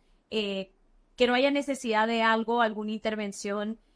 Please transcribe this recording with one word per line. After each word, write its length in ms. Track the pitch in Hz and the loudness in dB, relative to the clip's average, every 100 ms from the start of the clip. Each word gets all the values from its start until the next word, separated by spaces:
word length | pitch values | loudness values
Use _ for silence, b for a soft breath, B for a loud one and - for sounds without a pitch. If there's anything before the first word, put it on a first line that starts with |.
| _ _ - | _ _ -8
eh, 420 | 220 202 196 190 _ _ _ _ - | -4 -4 -6 -8 _ _ _ _ 0
que 100 | 247 | 2
no 80 | |
haya 160 | 247 277 | 4 2
necesidad 560 | 285 277 269 233 214 220 | 2 -2 -4 0 2 2
de 160 | 233 | 2
algo, 400 | 226 226 226 240 | 4 2 2 2
alguna 300 | 226 208 214 | 2 0 -6
intervención 880 | 220 220 214 202 - 202 208 208 226 _ | -4 -4 -4 -6 -6 -6 -4 -4 -8 _